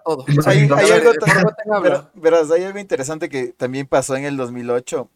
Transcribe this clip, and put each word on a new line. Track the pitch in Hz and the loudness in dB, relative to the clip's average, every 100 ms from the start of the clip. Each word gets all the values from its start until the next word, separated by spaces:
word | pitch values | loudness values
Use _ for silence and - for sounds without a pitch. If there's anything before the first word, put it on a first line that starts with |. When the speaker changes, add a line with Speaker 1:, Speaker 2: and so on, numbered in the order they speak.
| 165 | -4
Speaker 1:
todo. | 147 131 | -6 0
Speaker 2:
el | 147 151 | 0 4
Speaker 3:
Hay, | 147 | 4
hay | 143 | 4
Speaker 2:
dos | - | 4
mil | 226 | 4
ocho. | |
Speaker 3:
algo | 214 233 | 6 4
Speaker 1:
A | |
ver, | 226 | 4
Speaker 3:
ta-, | 220 190 | 2 2
Speaker 1:
¿por | 214 208 | 2 -2
qué | |
te | 208 | -4
habla? | 208 | -2
Speaker 3:
pero, | 180 143 - | -2 -4 -8
verás, | - 160 165 151 | -4 2 2 2
hay | 170 | 0
algo | 185 196 | -2 -8
interesante | 196 160 135 160 160 | -8 -6 -6 -8 -8
que | 135 123 | -6 -8
también | - 127 135 135 | -8 -8 -8 -2
pasó | 151 131 135 | -2 -2 -4
en | 143 | -6
el | 139 | -6
dos | 123 | -8
mil | 123 120 | -8 -4
ocho, | 123 123 156 120 | -4 -4 -8 -10